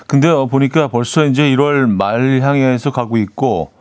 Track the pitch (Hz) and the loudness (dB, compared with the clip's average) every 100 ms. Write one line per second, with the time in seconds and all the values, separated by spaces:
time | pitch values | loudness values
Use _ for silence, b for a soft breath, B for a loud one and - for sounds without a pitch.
0 | - 139 160 151 131 135 139 160 139 120 | -2 0 2 2 0 0 0 0 0 -2
1 | 120 160 151 131 147 131 147 143 123 95 | -2 0 0 2 2 2 2 2 0 0
2 | 98 113 131 131 139 143 131 123 143 127 | 0 0 0 0 0 0 0 0 -2 -4
3 | 113 113 101 - 131 92 73 _ | -2 -2 -4 -2 -2 -2 -6 _